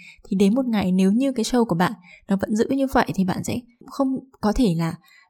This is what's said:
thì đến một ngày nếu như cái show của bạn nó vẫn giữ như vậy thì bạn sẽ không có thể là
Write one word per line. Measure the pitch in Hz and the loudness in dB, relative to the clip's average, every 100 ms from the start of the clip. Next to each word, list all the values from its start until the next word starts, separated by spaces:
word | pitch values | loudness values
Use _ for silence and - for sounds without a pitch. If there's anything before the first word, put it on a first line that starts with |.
| - - - | -20 -18 -6
thì | 190 | 2
đến | 196 240 | 2 2
một | 262 | 0
ngày | 220 180 | 0 0
nếu | 185 190 | 2 2
như | 220 277 | 2 0
cái | 254 | -2
show | 233 247 233 | 0 0 2
của | 165 | 2
bạn | 180 - - - - | 0 -2 -18 -14 -4
nó | 196 | -2
vẫn | 202 214 | 0 0
giữ | 233 | 0
như | 269 269 | 0 0
vậy | 262 - 156 | 0 0 0
thì | |
bạn | 190 - | -2 -2
sẽ | - 233 - _ - | -4 -8 -8 _ -14
không | - 269 262 - - | -4 -2 -4 -10 -6
có | 208 214 | -2 2
thể | 233 165 | 2 2
là | 165 160 _ _ _ | -2 -6 _ _ _